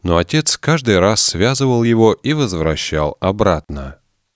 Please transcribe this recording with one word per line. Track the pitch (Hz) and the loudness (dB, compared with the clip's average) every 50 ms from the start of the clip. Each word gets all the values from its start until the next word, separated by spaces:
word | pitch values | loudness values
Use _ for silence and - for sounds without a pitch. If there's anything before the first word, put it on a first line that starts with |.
| _ | _
но | 87 85 | 0 0
отец | 82 87 - - 156 151 - - | 0 0 0 -2 -2 -2 -2 -4
каждый | - - - 160 165 131 117 104 90 | -4 -2 -2 -2 0 2 2 2 4
раз | 87 101 110 104 - | 4 2 2 2 0
связывал | - - 82 95 120 135 131 139 131 123 117 117 | -2 0 0 -2 -2 0 0 0 0 0 0 2
его | 117 117 113 113 110 101 | 2 4 4 4 4 4
и | - _ 123 151 | 2 _ -4 -2
возвращал | 151 143 113 90 82 80 78 78 78 - - - 78 76 73 - - | -2 -2 -2 -2 -2 -2 -2 -2 -2 -4 -4 -4 -2 -2 -4 -4 -4
обратно. | - 92 98 104 110 98 87 76 - _ 73 71 67 67 67 _ _ _ _ _ _ _ _ | -4 -4 -2 0 0 0 0 -2 -4 _ -12 -12 -10 -12 -14 _ _ _ _ _ _ _ _